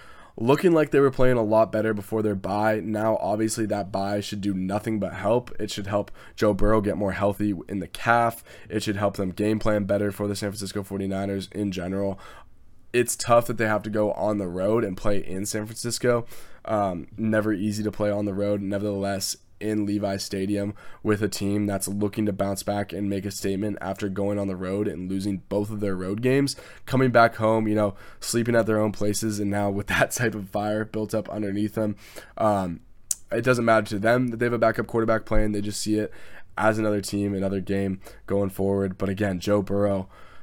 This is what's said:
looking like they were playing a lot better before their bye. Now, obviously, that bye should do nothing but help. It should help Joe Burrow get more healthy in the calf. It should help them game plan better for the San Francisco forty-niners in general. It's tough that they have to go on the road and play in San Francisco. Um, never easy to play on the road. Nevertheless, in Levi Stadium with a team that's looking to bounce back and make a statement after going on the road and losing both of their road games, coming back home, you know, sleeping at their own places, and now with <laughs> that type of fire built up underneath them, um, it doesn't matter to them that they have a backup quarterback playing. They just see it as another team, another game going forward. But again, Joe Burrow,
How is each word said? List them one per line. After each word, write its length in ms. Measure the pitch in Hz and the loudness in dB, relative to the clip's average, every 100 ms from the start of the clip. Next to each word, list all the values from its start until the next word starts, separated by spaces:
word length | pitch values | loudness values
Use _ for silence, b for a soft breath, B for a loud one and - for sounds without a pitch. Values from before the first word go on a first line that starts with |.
| B B B B | B B B B
looking 340 | 117 147 180 | 2 4 4
like 180 | 160 147 | 4 4
they 100 | 139 | 4
were 100 | 139 | 4
playing 260 | 131 127 120 | 6 4 4
a 60 | |
lot 300 | 107 110 107 | 4 4 4
better 220 | 110 110 | 2 0
before 280 | 104 98 110 | -2 -2 0
their 120 | 107 | 0
bye. 460 | 98 92 104 110 110 | 0 -2 0 2 2
Now, 360 | 95 107 110 110 | 0 0 0 0
obviously, 500 | 92 107 110 117 107 | 0 0 0 0 -2
that 240 | 101 92 | -2 -2
bye 300 | 98 98 104 | -2 -2 -2
should 200 | - 104 | -4 -4
do 140 | 98 | -2
nothing 460 | 95 95 104 113 110 | -2 -2 -2 -2 -2
but 140 | 95 | -2
help. 360 | 90 101 123 - - | -2 0 0 0 -6
It 120 | 110 | -6
should 160 | - 98 | -6 -2
help 240 | 104 98 B B | -2 -2 B B
Joe 180 | B 107 | B 2
Burrow 280 | 98 101 110 | 6 6 6
get 160 | 101 87 | 2 0
more 160 | 101 | -2
healthy 420 | 90 101 101 104 92 - | 0 0 0 -2 -4 -6
in 100 | 98 | -8
the 100 | 85 | -6
calf. 560 | - 117 117 117 - - B B | -2 2 4 2 -2 -12 B B
It 140 | 107 | -4
should 140 | 107 98 | -2 0
help 200 | 101 98 | 0 0
them 140 | 95 | -4
game 280 | 90 107 110 | 0 0 2
plan 260 | 110 107 | 2 2
better 280 | 98 101 104 | 2 0 0
for 160 | 98 104 | -2 -4
the 80 | 101 | -4
San 140 | 104 | -4
Francisco 320 | 101 98 104 | -6 -8 -8
forty-niners 640 | 95 98 95 95 98 98 95 | -6 -4 -4 -2 -2 -4 -6
in 200 | 101 101 | -4 -4
general. 460 | 92 87 95 98 95 B B B - - - - | -4 -4 -2 -2 -4 B B B -20 -20 -20 -4
It's 240 | 123 120 - | 0 0 -2
tough 300 | - 117 117 | 2 4 4
that 120 | 113 | 0
they 80 | 110 | 0
have 160 | 107 | 0
to 60 | 107 | 0
go 220 | 107 104 | 0 0
on 260 | - 104 104 | 0 -2 0
the 100 | 90 | -2
road 360 | 90 101 117 | -2 0 2
and 120 | 104 92 | 0 -2
play 220 | 107 101 | 2 2
in 260 | - 95 107 | 2 -4 -4
San 200 | 107 107 | -6 -6
Francisco. 600 | 113 117 - 123 120 117 B B B | -8 -6 0 2 2 0 B B B
Um, 440 | - 107 98 87 - 101 | -2 0 0 -2 -8 -4
never 360 | 110 107 107 | 0 2 2
easy 300 | 98 104 104 | 0 -2 -2
to 100 | 104 | -2
play 180 | 101 104 | 0 0
on 140 | 101 | 0
the 100 | 104 | -2
road. 260 | 95 101 104 | 0 0 0
Nevertheless, 760 | 98 101 104 98 98 95 - - - - | -2 -2 -2 -2 -2 -4 -6 -8 -14 -8
in 260 | 107 107 101 | -2 -2 0
Levi 300 | 104 98 98 | 0 -2 -2
Stadium 580 | - 98 98 101 101 104 B B | -4 -4 -2 -2 -2 -6 B B
with 200 | 107 104 | 0 2
a 60 | 104 | 0
team 380 | - 101 104 101 | -2 0 0 0
that's 220 | 98 101 | -2 -2
looking 380 | 101 104 110 104 | -2 -2 0 -2
to 60 | |
bounce 300 | 95 98 95 | 0 -2 -2
back 300 | - 101 101 | -4 -4 -4
and 160 | 90 101 | -4 -4
make 160 | 98 | -2
a 60 | 98 | -4
statement 480 | - 98 98 107 98 | -4 -2 -2 -2 -4
after 280 | 95 95 104 | -6 -4 -4
going 300 | 95 98 101 | -2 0 0
on 100 | 98 | -2
the 80 | 92 | -4
road 300 | 92 101 107 | -2 -2 -2
and 240 | 80 92 | -4 -4
losing 280 | 95 101 95 - | -4 -2 -4 -2
both 220 | 101 104 | -2 -2
of 100 | 104 | -2
their 160 | 101 92 | -2 -2
road 260 | 92 107 | -2 0
games, 340 | 127 135 143 - B B | 2 4 2 -2 B B
coming 260 | - 127 131 | 0 2 6
back 260 | 117 117 - | 6 6 4
home, 300 | 110 113 107 | 2 4 4
you 80 | |
know, 200 | 107 104 - B B | 4 2 0 B B
sleeping 340 | - 120 117 | -2 0 2
at 120 | 117 107 | 4 4
their 120 | 107 | 4
own 120 | 107 | 2
places, 460 | 98 104 101 113 104 | 2 0 0 -2 -2
and 120 | 101 | 0
now 200 | 101 101 | 0 0
with 160 | 101 - | 0 0
<laughs> 20 | |
that 220 | - 123 | 0 0
type 240 | - 117 | 0 -2
of 140 | 104 95 | -2 -4
fire 340 | 104 104 107 | -4 -2 -2
built 300 | 110 110 107 | -2 -4 -2
up 140 | 110 98 | -4 -4
underneath 460 | 107 101 101 107 | -6 -4 -2 -2
them, 220 | 113 107 101 B B B B | 0 -2 -4 B B B B
um, 440 | 107 101 90 82 - - - - - | 2 2 0 -6 -12 -14 -10 -10 -6
it 100 | 113 | -2
doesn't 220 | 127 120 | 2 2
matter 220 | 117 110 104 | 4 4 2
to 120 | 101 | 0
them 300 | 110 123 127 | 2 2 2
that 100 | 113 | 0
they 80 | 120 | 0
have 60 | |
a 60 | 120 | 2
backup 280 | 113 110 110 | 2 2 0
quarterback 380 | 117 113 110 | 0 2 0
playing. 280 | - 110 107 | 4 4 4
They 80 | 104 | 2
just 200 | 104 104 | -4 -4
see 160 | 104 107 | 0 0
it 160 | 107 B B B B - | 0 B B B B 0
as 220 | 107 107 | 2 2
another 220 | 107 104 | 2 0
team, 340 | 98 101 101 | -2 -2 0
another 260 | 98 95 98 | 0 -2 -2
game 400 | 90 98 98 95 B B - | -2 -2 -2 -4 B B -4
going 240 | 101 98 | 0 0
forward. 480 | 98 98 98 98 95 | 0 0 0 0 -2
But 100 | 98 | -4
again, 320 | 98 101 92 | -2 -2 -2
Joe 220 | 101 104 | 2 2
Burrow, 460 | 95 98 101 98 92 B B B | 2 2 2 0 -4 B B B